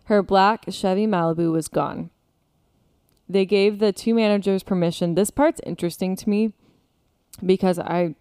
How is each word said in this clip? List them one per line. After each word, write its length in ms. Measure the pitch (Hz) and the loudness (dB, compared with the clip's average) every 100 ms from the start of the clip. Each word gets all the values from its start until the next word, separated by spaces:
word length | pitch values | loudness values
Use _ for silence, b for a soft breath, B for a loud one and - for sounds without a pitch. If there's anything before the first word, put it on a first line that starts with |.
| - | 0
Her 160 | 208 | 0
black 440 | 190 190 196 220 - | 2 4 4 2 -6
Chevy 380 | 190 190 190 220 | -4 -2 0 0
Malibu 420 | 185 165 160 165 | 0 0 0 0
was 180 | 160 156 | 0 -2
gone. 400 | - 143 - 170 - _ _ _ _ _ _ _ _ _ _ - | -4 -4 -6 -12 -16 _ _ _ _ _ _ _ _ _ _ -4
They 160 | 190 190 | -2 2
gave 340 | 202 202 208 | 2 2 2
the 140 | 214 | 0
two 200 | - 226 | 0 0
managers 480 | 226 214 202 202 190 | 2 2 2 0 -2
permission. 520 | - 185 170 - 175 170 | -2 0 0 0 -2 0
This 160 | 214 | 0
part's 300 | - 302 - - | 2 0 0 -8
interesting 520 | 170 175 - 185 185 | -6 -6 -4 -4 -4
to 120 | - | -2
me. 220 | 208 220 - b b _ _ _ _ _ - 185 | 0 -2 -6 b b _ _ _ _ _ -4 0
Because 340 | 190 190 170 | 2 2 -2
I 360 | - 170 175 - | -2 -2 -2 -6